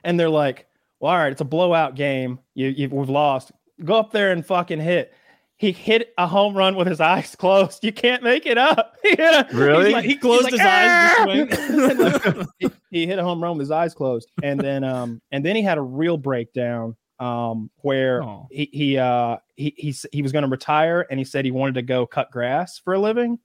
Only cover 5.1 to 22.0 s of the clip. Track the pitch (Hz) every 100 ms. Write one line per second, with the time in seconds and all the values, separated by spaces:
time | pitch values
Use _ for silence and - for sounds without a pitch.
5.1 | _ _ _ _ - 208 180 - 226 233
6.1 | - 175 196 208 196 190 190 180 165 160
7.1 | 185 - - 185 196 190 - 220 208 240
8.1 | 247 240 269 320 233 277 262 - _ 415
9.1 | - 320 311 - 120 143 151 202 247 202
10.1 | 277 247 240 254 247 392 370 359 349 339
11.1 | 415 440 285 302 - 294 254 269 254 -
12.1 | - 208 151 165 - 180 - _ 175 165
13.1 | 190 175 170 170 160 139 156 170 - 135
14.1 | 120 - - 143 139 135 139 135 127 120
15.1 | 117 - 139 151 220 196 160 131 131 165
16.1 | 165 139 127 117 127 120 120 113 113 _
17.1 | - 127 120 117 113 107 _ 143 135 131
18.1 | 123 113 98 - - 147 143 143 135 127
19.1 | 120 120 113 _ - 147 - 151 131 -
20.1 | 143 139 151 139 131 - 151 160 170 170
21.1 | 135 131 139 135 127 135 127 123 127